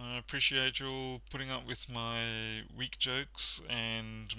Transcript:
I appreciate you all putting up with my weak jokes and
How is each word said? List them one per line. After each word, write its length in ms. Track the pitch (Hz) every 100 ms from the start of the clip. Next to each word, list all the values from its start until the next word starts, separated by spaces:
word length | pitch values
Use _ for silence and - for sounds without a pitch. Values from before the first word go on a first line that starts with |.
I 180 | 120 123
appreciate 600 | - 139 - 135 131 127
you 80 | 135
all 340 | 131 131 127 -
putting 200 | 139 131
up 160 | 127 120
with 220 | 123 -
my 720 | 120 117 117 117 110 110 110 - 107
weak 180 | 127 -
jokes 600 | 131 131 143 - - - 165
and 640 | 120 113 113 110 110 110